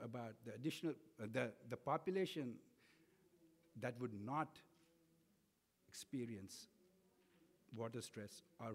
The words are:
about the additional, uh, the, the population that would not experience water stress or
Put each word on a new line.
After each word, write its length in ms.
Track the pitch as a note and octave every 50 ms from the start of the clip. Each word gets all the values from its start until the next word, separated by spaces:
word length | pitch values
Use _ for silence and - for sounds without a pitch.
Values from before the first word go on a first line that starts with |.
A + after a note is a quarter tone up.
| -
about 300 | A#2 A2+ B2 A#2 A2+ A2 - A#2
the 80 | A#2 G#2+
additional, 400 | A2+ B2+ D#3+ D3+ - - D#3+ C#3 - - - - -
uh, 40 | A2+ G#2
the, 200 | A2+ C3 B2+ A#2 G#2 - - A#2
the 80 | B2 -
population 760 | - C#3 C#3+ D#3 - F#3+ F#3 F#3+ F#3+ - - E3 C#3 A#2+ A2+ - - - - - - - - - - - - - - - - - - - - - - - - A2+
that 180 | A2 B2 A#2 A#2
would 140 | B2+ A#2+ G#2+ G2+ G2+
not 360 | A2+ C#3 D3+ D#3 D3 - - - - - - - - - - - - - - _ _ _ _ _ _ _ _ _ _ _ _ _ -
experience 800 | - - - - - C3 A#2+ A#2 A2+ G2+ F#2+ F#2 - - - - - - - - - - - - - - - - - - - - - - - - -
water 260 | A2 A2+ A2+ A2+ B2
stress 420 | A2 - - A2+ G#2 G2+ - - - - - -
or 80 | A#2+ A2+